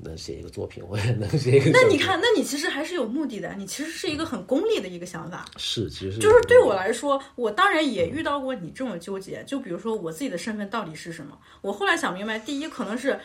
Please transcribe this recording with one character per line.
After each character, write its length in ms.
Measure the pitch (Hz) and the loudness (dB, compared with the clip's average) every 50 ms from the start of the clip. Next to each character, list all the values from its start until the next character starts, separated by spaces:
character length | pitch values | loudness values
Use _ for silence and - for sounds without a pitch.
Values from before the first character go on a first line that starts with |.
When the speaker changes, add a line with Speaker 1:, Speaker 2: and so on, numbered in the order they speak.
Speaker 1:
能 140 | - 78 80 | -12 -12 -12
写 200 | 80 - - - | -12 -10 -10 -10
一 60 | - | -10
个 60 | 82 - | -12 -12
作 160 | - 101 95 | -10 -10 -10
品， 160 | - - - 101 - | -8 -10 -14 -10 -6
我 80 | 120 | -4
也 140 | 110 101 120 | -2 0 0
能 160 | 123 - 107 98 | 0 0 0 0
写 260 | - 151 - 127 131 | 0 2 4 6 6
一 20 | 135 | 8
个 60 | - | 8
作 80 | - | 8
品。 0 | |
Speaker 2:
那 160 | - 508 508 427 | 8 8 8 8
你 100 | 349 285 | 6 4
看， 220 | 330 370 381 330 | 4 2 2 2
那 60 | 415 480 440 | 4 4 4
你 80 | 320 226 | 4 2
其 120 | - 277 | 0 -2
实 120 | 294 320 349 | -4 -2 -2
还 160 | 285 277 311 | -2 -4 -4
是 100 | 339 359 | -4 -2
有 100 | 339 233 | -2 -2
目 220 | 208 240 320 302 | -2 -2 -4 -4
的 140 | 254 226 190 | -4 -6 -8
的， 120 | 165 170 180 202 | -8 -8 -8 -10
你 80 | 196 | -10
其 180 | 196 - - 302 | -10 -8 -8 -8
实 60 | 320 | -8
是 180 | 330 - - 349 | -8 -6 -6 -4
一 80 | 302 | -4
个 80 | 285 320 | -4 -4
很 200 | - 247 190 180 | -6 -6 -8 -2
功 160 | - 262 302 415 453 | 0 0 2 2 2
利 100 | 427 311 | 0 0
的 80 | 196 175 | -2 -6
一 80 | 175 | -10
个 80 | 170 170 | -12 -12
想 240 | - - 165 165 165 | -12 -12 -12 -12 -12
法。 160 | 175 - - - - | -12 -12 -14 -16 -12
Speaker 1:
是， 340 | - - - - 120 95 78 | -8 -6 -4 -2 -2 -4 -4
其 160 | - - 95 | -6 -8 -8
实 60 | 95 | -6
是 60 | 98 113 | -2 2
Speaker 2:
就 80 | 392 427 | 6 8
是 100 | 466 466 | 8 8
对 200 | - - 480 508 | 8 10 8 8
我 100 | 403 247 | 8 8
来 200 | 196 185 185 214 | 2 2 0 -2
说， 280 | 240 - 285 285 277 277 - - - | -2 -2 0 0 0 0 -2 -8 -6
我 160 | - 240 214 | -4 -2 0
当 180 | 208 359 381 403 | 2 4 4 4
然 160 | 359 311 320 269 | 4 2 2 0
也 160 | 220 180 170 - | 0 0 -2 -2
遇 140 | 254 311 | -2 -4
到 160 | 294 302 285 285 | -2 -2 -2 -2
过 160 | 262 262 254 | -4 -6 -6
你 160 | 202 170 147 | -8 -10 -12
这 140 | - - 262 | -8 -8 -8
种 140 | 240 180 170 | -6 -6 -8
纠 180 | - 202 196 190 | -8 -10 -10 -10
结， 220 | 190 - 147 107 | -10 -10 -12 -12
Speaker 1:
嗯。 60 | - | -8
Speaker 2:
就 120 | - 277 269 | -8 -8 -6
比 120 | - 190 | -6 -6
如 60 | 170 | -8
说 200 | 170 - 226 220 | -6 -4 -4 -4
我 160 | 208 170 156 | -4 -4 -8
自 80 | 160 - | -6 -6
己 80 | 285 226 | -6 -6
的 100 | 180 175 | -6 -6
身 180 | - 226 214 | -6 -6 -6
份 140 | 208 196 196 | -6 -6 -6
到 140 | 233 226 196 | -6 -6 -6
底 100 | 160 156 | -8 -12
是 180 | - - 170 | -12 -12 -12
什 140 | 165 - - | -12 -12 -14
么。 100 | - - - _ - - - | -16 -18 -20 _ -20 -20 -8
我 100 | - 196 | -6 -6
后 120 | - - 392 | -4 0 0
来 120 | 381 339 | 0 2
想 180 | 330 320 190 175 | 2 0 -4 -4
明 100 | 185 202 | -4 -6
白， 140 | 226 214 220 | -6 -6 -6
第 220 | 220 302 285 277 | -6 -6 -6 -6
一， 80 | 311 311 | -6 -8
可 160 | - - 202 | -8 -8 -6
能 120 | 190 226 | -4 -4
是 220 | 262 277 269 202 - | -2 0 -2 -2 -2